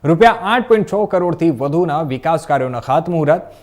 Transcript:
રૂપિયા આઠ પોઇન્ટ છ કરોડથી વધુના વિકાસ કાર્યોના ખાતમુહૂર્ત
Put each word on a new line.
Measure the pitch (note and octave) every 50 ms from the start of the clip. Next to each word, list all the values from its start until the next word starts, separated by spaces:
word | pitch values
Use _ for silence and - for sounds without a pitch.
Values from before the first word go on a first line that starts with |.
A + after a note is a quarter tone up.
| - C#3+
રૂપિયા | E3+ D#3+ - A3+
આઠ | - - F3 G3 A3+ B3+ A#3+ -
પોઇન્ટ | A3+ G#3+ F#3+
છ | - - G3+ G#3 G#3
કરોડથી | - F#3 F3 F3 E3 - E3 E3
વધુના | C#3+ A#2 C3+ C#3+ D3 E3+ F3+ E3 C#3+ D3+
વિકાસ | E3 C#3+ C3 B2+ - D#3 E3 D#3 -
કાર્યોના | - D3+ C3+ C3 B2+ B2 A#2+
ખાતમુહૂર્ત | - - C3 D#3+ E3 F3 F3 E3 D3+ C#3+ D#3+ F#3 - - - -